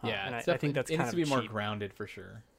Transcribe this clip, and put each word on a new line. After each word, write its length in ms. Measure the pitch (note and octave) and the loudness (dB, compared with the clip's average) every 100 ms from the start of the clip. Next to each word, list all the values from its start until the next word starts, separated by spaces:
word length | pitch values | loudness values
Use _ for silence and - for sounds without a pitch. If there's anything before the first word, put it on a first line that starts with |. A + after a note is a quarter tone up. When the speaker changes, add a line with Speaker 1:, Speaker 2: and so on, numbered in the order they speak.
Speaker 1:
Uh, 40 | - | -2
Speaker 2:
Yeah, 160 | G#2+ F#3+ | 0 0
Speaker 1:
and 100 | A#2+ | 0
I, 40 | |
Speaker 2:
it's 80 | - | 0
Speaker 1:
I 80 | C3 | 2
think 160 | D3 | 2
Speaker 2:
definitely, 0 | |
Speaker 1:
that's 180 | C#3 B2+ | 0 0
Speaker 2:
it 60 | D#3+ | 2
Speaker 1:
kind 80 | B2 | 2
Speaker 2:
needs 60 | |
Speaker 1:
of 60 | E3+ | 2
Speaker 2:
to 60 | D3+ | 2
be 40 | |
more 120 | C3 | 2
Speaker 1:
cheap. 80 | G#2+ | 2
Speaker 2:
grounded 420 | G#2+ G#2 G#2 G2+ | 0 -2 -2 -4
for 120 | - G#2 | -6 -8
sure. 360 | - F#2 A2 - | -8 -12 -14 -18